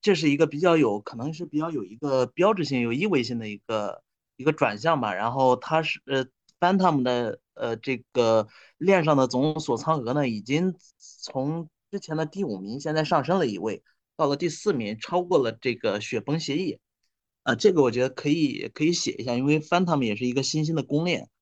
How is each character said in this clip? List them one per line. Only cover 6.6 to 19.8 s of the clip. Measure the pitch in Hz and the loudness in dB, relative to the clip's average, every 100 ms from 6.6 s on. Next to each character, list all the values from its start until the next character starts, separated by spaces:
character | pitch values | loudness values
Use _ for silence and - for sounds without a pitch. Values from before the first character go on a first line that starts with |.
| 175 190 185 151 | 2 4 4 4
的， | 123 123 120 - _ - | 2 0 -2 -6 _ -8
呃， | 120 113 | -6 -6
这 | - 127 - | -4 -6 -4
个 | - 117 113 104 - - _ | 2 4 4 2 -8 -20 _
链 | 175 190 | 4 4
上 | 156 143 | 6 4
的 | 131 | 4
总 | 120 147 156 | 2 0 -2
锁 | 147 117 | -2 -2
仓 | - 160 | 0 -2
额 | 113 | 0
呢， | 143 135 | -2 0
已 | 107 | -2
经 | 104 143 185 175 _ _ - - | -2 0 0 -4 _ _ -20 -20
从 | - - 139 165 160 _ _ | -10 -6 -4 -4 -8 _ _
之 | 202 | -12
前 | - 156 | -8 -6
的 | 156 | -6
第 | 196 190 | -4 -6
五 | 98 | -6
名 | 98 120 | -8 -8
现 | 160 156 | -4 -2
在 | |
上 | 156 170 131 | 2 0 2
升 | 190 | 0
了 | 151 | 0
一 | 98 | -2
位， | 104 98 _ _ _ _ | -6 -8 _ _ _ _
到 | 151 | -2
了 | 143 | 0
第 | 170 | -4
四 | 151 208 | -4 -4
名， | 156 107 113 | -2 -4 -8
超 | - 175 | -4 -4
过 | 180 175 | 2 2
了 | 120 | 2
这 | 113 131 120 | -2 -6 -2
个 | 113 101 | -2 -2
雪 | 110 117 | -4 -6
崩 | 101 156 | -4 -4
协 | 156 143 | -2 -4
议。 | 185 - _ _ _ _ _ _ | -4 -8 _ _ _ _ _ _
啊， | - 120 | -2 2
这 | 208 | 4
个 | 180 | 6
我 | 131 | 4
觉 | 117 | 4
得 | 131 | -2
可 | 127 147 | -2 0
以， | 156 147 - - | 2 0 -2 -10
可 | - | -2
以 | 151 | 0
写 | 170 - | 0 -4
一 | - | -6
下， | 120 | -4
因 | 120 135 | -2 2
为 | 156 | 0
Phantom | 151 175 | 2 0